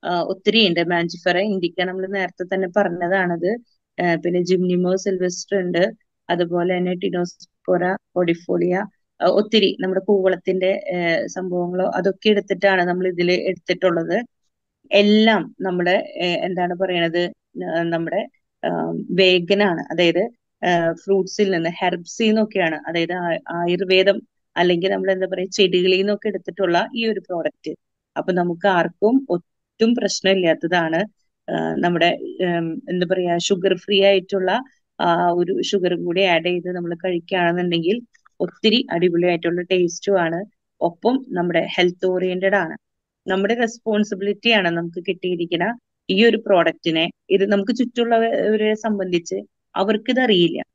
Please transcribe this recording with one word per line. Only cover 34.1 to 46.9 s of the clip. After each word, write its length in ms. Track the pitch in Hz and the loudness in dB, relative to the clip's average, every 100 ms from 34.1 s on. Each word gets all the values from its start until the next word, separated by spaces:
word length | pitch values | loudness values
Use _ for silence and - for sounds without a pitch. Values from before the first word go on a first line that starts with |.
| 196 180 196 185 214 269 _ _ _ | 4 0 -2 0 -2 -4 _ _ _
ആ 280 | 175 170 175 | 0 2 2
ഒരു 340 | 175 175 196 | 2 0 -2
ഷുഗറും 420 | - 202 175 170 | -2 0 0 -2
കൂടി 180 | 175 170 | -2 0
ആഡ് 240 | 196 170 170 | 2 2 0
ചെയ്ത് 260 | 180 180 | -4 -4
നമ്മൾ 220 | 180 170 | -6 -6
കഴിക്കുകയാണെന്നുണ്ടെങ്കിൽ 1080 | 170 185 175 170 190 170 175 180 170 165 233 240 _ _ _ | -6 -4 -4 -4 0 0 0 0 0 0 -2 -6 _ _ _
ഒത്തിരി 460 | 180 - 220 226 - | -8 0 2 2 0
അടിപൊളിയായിട്ടുള്ള 720 | 170 180 170 175 170 170 175 | 0 0 2 0 0 -2 -4
ടേസ്റ്റും 580 | 175 185 175 170 - 196 | -2 0 0 -2 -2 0
ആണ്. 240 | 165 165 214 _ _ _ | 0 -4 -8 _ _ _
ഒപ്പം 440 | 202 - 220 262 - | -4 0 0 0 -2
നമ്മുടെ 380 | 180 175 160 - | -4 0 0 -2
health 320 | - 180 180 185 | 0 0 0 -2
oriented 480 | 185 185 185 190 | 0 -2 0 0
ആണ്. 220 | 196 160 151 _ _ _ _ - | 0 -2 -8 _ _ _ _ -4
നമ്മുടെ 260 | 190 196 | -2 0
റെസ്പോൺസിബിലിറ്റി 960 | 233 233 233 - 214 208 196 202 202 233 | 0 -2 -4 -4 0 0 -2 -4 -2 2
ആണ് 180 | 220 180 | 2 2
നമുക്ക് 360 | 170 170 170 175 | -2 -6 -8 -8
കിട്ടിയിരിക്കുന്ന 680 | 180 180 175 170 170 170 233 _ _ _ | -6 -4 -4 -4 -2 -2 -4 _ _ _
ഈ 160 | 185 233 | 2 4
ഒരു 100 | 226 | 2
പ്രോഡക്റ്റിനെ. 720 | - 190 165 160 170 | 2 4 4 0 -4